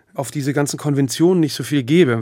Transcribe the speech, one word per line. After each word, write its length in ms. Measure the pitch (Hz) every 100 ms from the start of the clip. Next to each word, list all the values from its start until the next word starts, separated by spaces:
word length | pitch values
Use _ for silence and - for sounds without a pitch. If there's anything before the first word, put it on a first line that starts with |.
| _
auf 180 | - 135
diese 220 | 151 135
ganzen 240 | 139 143 -
Konventionen 640 | 151 139 139 - 165 180
nicht 120 | 156
so 100 | -
viel 200 | 127 147
gebe. 380 | 120 165 151 117